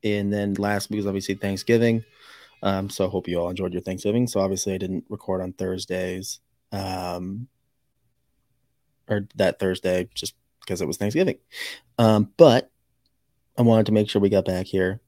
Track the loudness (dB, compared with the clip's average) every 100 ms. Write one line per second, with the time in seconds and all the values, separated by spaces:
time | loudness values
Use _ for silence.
0 | 0 0 0 0 0 0 0 -2 -4 -4
1 | -2 -4 -4 -4 -4 -6 2 4 4 0
2 | -4 _ -20 -20 -20 _ -2 -2 -4 -2
3 | -2 -2 -4 -4 -4 -4 -6 -6 -6 -6
4 | -2 0 0 0 -2 -2 -4 -4 -4 -6
5 | -8 -14 -6 -6 -6 -6 -6 -6 -6 -6
6 | -6 -8 -10 -14 _ _ _ -8 -6 -6
7 | -6 -8 -8 -10 -12 _ _ _ _ _
8 | _ _ _ _ _ _ _ _ _ _
9 | _ -6 -6 -2 0 0 -2 -2 0 -2
10 | -2 -8 -12 _ _ _ -8 -6 -4 -4
11 | -2 0 0 -2 _ -14 -14 -14 _ 2
12 | 4 6 2 _ 8 8 0 _ _ _
13 | _ _ _ _ _ 2 4 6 4 2
14 | 2 2 4 2 0 -4 -2 0 0 -2